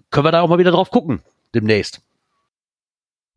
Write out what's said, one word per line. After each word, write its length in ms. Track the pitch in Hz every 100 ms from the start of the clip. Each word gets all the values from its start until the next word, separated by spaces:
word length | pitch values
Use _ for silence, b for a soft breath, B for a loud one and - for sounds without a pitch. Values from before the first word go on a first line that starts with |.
| -
können 140 | 147 151
wir 60 |
da 100 | 170
auch 80 | 170
mal 100 | 175
wieder 120 | 180
drauf 200 | 170 185
gucken, 300 | 247 165 104 _ _ _ 120
demnächst. 460 | 107 104 90 - _ _ _ _ _ _ _ _ _ _ _ _ _